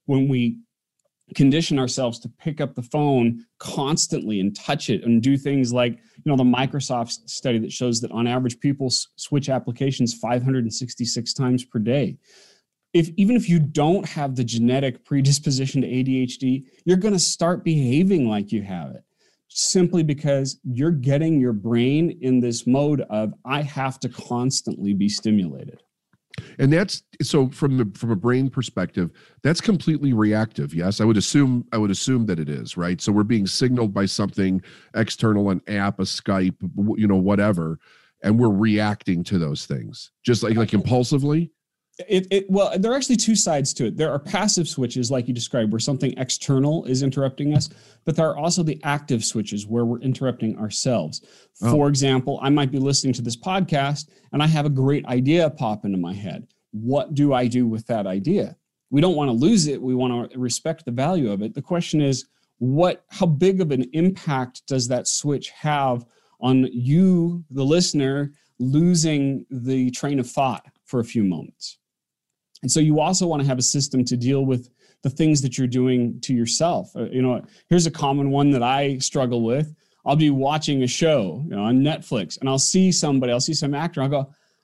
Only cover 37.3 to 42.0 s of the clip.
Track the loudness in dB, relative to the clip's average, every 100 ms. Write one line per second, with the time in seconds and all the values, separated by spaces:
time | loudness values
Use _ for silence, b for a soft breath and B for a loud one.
37.3 | 2 2 0 -4 -8 b b b _ 0
38.3 | 4 4 4 2 2 0 -2 -2 -2 -2
39.3 | -2 -2 -4 -6 -8 -10 -16 -20 _ 0
40.3 | 0 2 0 2 0 2 0 2 0 2
41.3 | 0 -2 _ _ _ _ -18